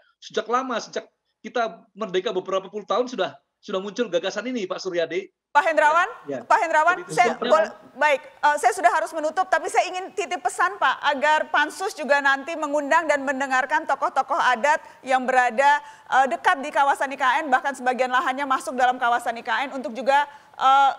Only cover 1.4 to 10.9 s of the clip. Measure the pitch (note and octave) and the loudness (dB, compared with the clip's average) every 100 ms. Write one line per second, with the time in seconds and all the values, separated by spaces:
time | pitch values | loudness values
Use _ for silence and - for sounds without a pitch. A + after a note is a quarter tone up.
1.4 | G#3+ B3 A3+ - _ G3 G#3 F#3 F#3+ F3+ | -8 -4 -4 -6 _ -10 -4 -2 -2 -4
2.4 | F#3 F#3+ F#3 G#3 F#3+ G3+ B3+ A#3+ E3 - | -4 -4 -4 -10 -2 -2 -2 -4 -6 -8
3.4 | _ _ - F#3+ G3+ F#3+ A#3 - F#3+ G3+ | _ _ -8 -6 -6 -4 -2 -2 -4 -6
4.4 | A#3 B3 F#3 D#3 F#3 E3+ D#3+ F3 - _ | -6 -6 -6 -8 -6 -4 -2 -2 -6 _
5.4 | _ C#4+ D#4 D4+ D4+ E4 G4+ - - B3+ | _ 2 2 4 4 4 0 -4 -10 -6
6.4 | - A4+ E4+ D#4 E4 F4+ F4 - F4 - | 0 2 4 2 2 2 0 2 2 0
7.4 | B3 D#4 D#4+ - - B3+ D4+ C4+ - - | 2 2 2 -6 -20 -2 0 0 -4 -2
8.4 | D4 D4 G4 G#4 E4+ E4 E4 D#4+ D4+ D#4+ | 0 2 2 2 2 2 -2 -4 -4 -2
9.4 | F#4 D#4 F4 G#4+ F4+ F#4 F#4 - D4+ F4+ | 0 0 0 -2 -2 -4 -8 -6 -6 -4
10.4 | F4+ G4 F4+ G4 C#4 | -4 -2 -2 0 -2